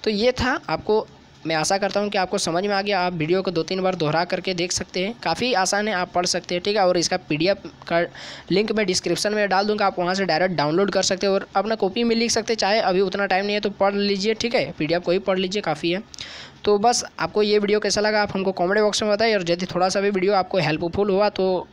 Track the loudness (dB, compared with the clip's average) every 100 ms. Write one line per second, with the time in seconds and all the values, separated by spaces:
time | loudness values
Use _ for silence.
0 | 0 2 0 2 -2 -2 -4 -4 0 0
1 | 0 -16 -20 -12 -4 -2 0 0 0 0
2 | 0 -2 0 -2 0 -2 0 -2 0 0
3 | 0 -2 0 0 0 -2 -2 -2 -2 0
4 | 0 0 0 -4 -4 -4 -4 -4 -6 -4
5 | -4 -4 -4 -2 0 0 0 0 -2 -4
6 | -2 -2 -2 -4 -4 -4 0 2 4 2
7 | 0 -4 -2 0 0 0 -6 -18 -2 0
8 | 0 -6 -16 -18 -2 0 2 0 0 -2
9 | -2 -2 0 0 2 2 2 0 0 0
10 | -2 0 0 2 2 0 0 2 2 0
11 | 0 0 0 0 0 -2 -2 -2 -2 0
12 | 0 0 0 -2 -2 -2 2 2 2 2
13 | 0 0 0 0 0 -2 -2 0 2 2
14 | 0 0 -2 -2 0 0 -2 -4 0 0
15 | 2 0 0 -2 -2 -4 -4 -2 -2 -2
16 | -6 -16 -16 -16 -18 -6 0 4 4 2
17 | -4 -6 -2 0 2 2 2 0 2 0
18 | 2 2 0 0 -2 0 2 4 2 2
19 | 0 2 2 2 0 -2 -2 0 0 2
20 | 0 2 2 2 2 0 0 -2 -2 0
21 | 2 2 2 2 0 0 -4